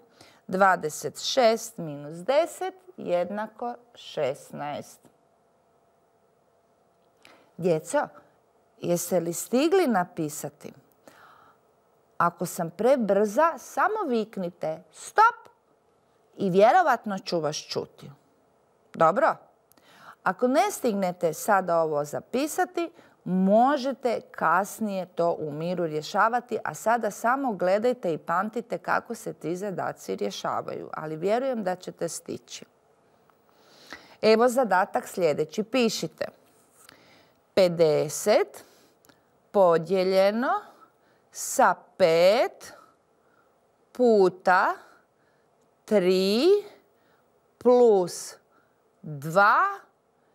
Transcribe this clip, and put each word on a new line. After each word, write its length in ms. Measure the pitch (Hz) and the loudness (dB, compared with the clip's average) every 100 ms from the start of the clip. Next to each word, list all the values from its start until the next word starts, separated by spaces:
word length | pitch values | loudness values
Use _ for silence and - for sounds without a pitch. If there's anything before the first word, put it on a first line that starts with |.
| _ _ - _ - | _ _ -20 _ -6
Dvadeset 720 | 185 196 175 156 - 143 - | 2 2 2 -2 -8 -10 -8
šest 580 | - 262 226 226 - - | -4 2 2 2 -4 -12
minus 400 | 160 143 147 170 | -12 -12 -14 -10
deset 580 | 180 277 330 - 370 370 - - | -2 0 0 -4 -10 -12 -20 -12
jednako 800 | - 175 180 208 220 - 240 240 _ - | -4 -2 -2 -6 -10 -10 -12 -12 _ -20
šesnaest. 1040 | - - 135 143 - 147 147 117 - - _ _ _ _ _ _ _ _ _ _ _ _ _ _ _ _ _ _ _ _ _ _ - _ _ - | -14 -6 -6 -6 -12 -12 -10 -10 -14 -20 _ _ _ _ _ _ _ _ _ _ _ _ _ _ _ _ _ _ _ _ _ _ -20 _ _ -4
Djeco, 500 | 175 156 - 294 - - _ _ _ _ _ _ | -2 0 -2 -4 -4 -8 _ _ _ _ _ _
jeste 380 | 170 175 - 185 | -4 -4 -2 -2
li 140 | 170 | -2
stigli 540 | 160 - 247 311 381 302 | -6 -2 0 2 2 2
napisati? 840 | 196 175 - 151 - 147 - - - _ _ - - - _ _ _ _ _ _ _ _ - | 0 -2 -6 -8 -8 -12 -14 -20 -20 _ _ -20 -20 -20 _ _ _ _ _ _ _ _ -2
Ako 280 | 170 - 175 | -2 -2 -8
sam 240 | - 165 | -6 -8
prebrza, 880 | - 233 277 202 196 214 220 330 285 | -2 2 2 2 0 0 2 0 0
samo 460 | - - 349 427 330 | -8 -2 -2 -2 -4
viknite 760 | 233 214 196 175 - 156 160 - | -4 -4 -8 -10 -8 -10 -10 -14
stop 580 | - - - 453 480 - _ _ _ _ _ _ _ _ - | -20 -4 4 4 2 -12 _ _ _ _ _ _ _ _ -6
i 120 | 196 | 0
vjerovatno 680 | 185 220 359 320 233 214 196 | 4 6 6 4 0 -4 -10
ću 200 | - 175 | -4 -4
vas 160 | 151 151 | -2 -6
čuti. 560 | - - - _ - - _ _ _ _ _ _ _ | -8 -8 -8 _ -20 -20 _ _ _ _ _ _ _
Dobro? 420 | - 165 196 285 - _ _ _ _ _ - - - | 0 2 4 0 0 _ _ _ _ _ -20 -20 -8
Ako 240 | 185 185 247 | -6 -2 0
ne 240 | 285 403 | 2 0
stignete 600 | - 247 196 185 180 170 | -2 -2 -2 -4 -2 -4
sada 460 | 156 - 196 180 165 | -2 0 0 2 0
ovo 260 | 160 147 147 | 0 -2 -4
zapisati, 840 | 131 - 247 302 - 359 349 330 - - _ | -8 -6 -4 -2 -2 -4 -4 -8 -10 -20 _
možete 1000 | - 185 190 214 254 294 262 247 240 214 - | -4 0 4 4 4 2 -2 -4 -4 -4 -8
kasnije 760 | - 190 175 202 - 214 190 175 | -2 0 2 0 -4 -6 -6 -6
to 300 | - 170 - | -2 -2 -2
u 120 | 156 | -6
miru 360 | 147 170 180 165 | -6 -6 -4 -4
rješavati, 720 | 151 151 202 214 240 240 214 | -6 -4 0 0 -2 -6 -8
a 100 | - | -8
sada 380 | 156 214 240 220 | -4 0 0 -2
samo 420 | - 233 269 269 | -4 -2 -2 -2
gledajte 600 | 185 180 202 247 247 180 | -2 0 2 0 -2 -4
i 40 | 151 | -6
pamtite 600 | - 175 214 240 - 175 | -4 -4 -4 -8 -8 -8
kako 380 | - 170 - 226 | -2 -2 -4 -10
se 180 | 170 | -12
ti 220 | 160 160 175 | -10 -8 -8
zadaci 600 | 202 165 131 - - 196 | -8 -8 -8 -8 -10 -8
rješavaju, 760 | 202 190 160 117 - - - | -8 -6 -6 -6 -6 -10 -12
ali 220 | - 156 156 | -12 -10 -6
vjerujem 480 | 185 240 269 240 | -2 -2 -2 -4
da 120 | 185 180 | -4 -6
ćete 340 | - - 165 | -8 -8 -8
stići. 560 | - - - - - - _ _ _ _ _ _ _ _ _ _ - - - - - | -8 -12 -14 -14 -20 -20 _ _ _ _ _ _ _ _ _ _ -20 -20 -20 -20 0
Evo 280 | 214 220 247 | 4 6 4
zadatak 580 | 240 233 180 202 - - | 2 2 2 0 -4 -6
sljedeći, 560 | - 165 - 151 - | -2 0 0 -4 -6
pišite. 600 | 208 262 226 - 160 - - - _ _ _ _ - - _ _ _ _ _ | -2 0 0 -2 -8 -8 -12 -14 _ _ _ _ -20 -20 _ _ _ _ _
Pedeset 1120 | - 180 165 160 147 147 - 208 262 415 - - _ _ _ _ _ _ _ _ | 2 2 4 2 2 -2 -2 0 2 0 -8 -20 _ _ _ _ _ _ _ _
podijeljeno 1080 | 208 180 165 165 190 185 190 196 220 277 415 - - _ _ _ _ _ | 4 4 4 2 -2 2 2 2 2 -2 -4 -8 -20 _ _ _ _ _
sa 440 | - - - 214 180 - - | -12 -4 2 2 2 -4 2
pet 760 | 180 165 180 233 392 - - - _ _ _ _ _ _ _ _ _ _ _ | 4 6 6 4 0 -6 -20 -20 _ _ _ _ _ _ _ _ _ _ _
puta 800 | - 247 214 185 180 - 185 269 381 - _ _ _ _ _ _ _ _ _ - | 2 4 6 4 2 2 2 2 -4 -12 _ _ _ _ _ _ _ _ _ -2
tri 600 | 214 180 185 190 220 339 415 - - _ _ _ _ _ _ _ - | 2 4 2 2 2 4 2 0 -16 _ _ _ _ _ _ _ -2
plus 800 | 240 247 240 202 175 - - - _ _ _ _ _ _ | 4 6 6 4 2 -6 -14 -18 _ _ _ _ _ _
dva 640 | 160 143 151 170 202 269 392 403 _ _ _ _ _ | -16 -12 -2 4 4 4 0 -4 _ _ _ _ _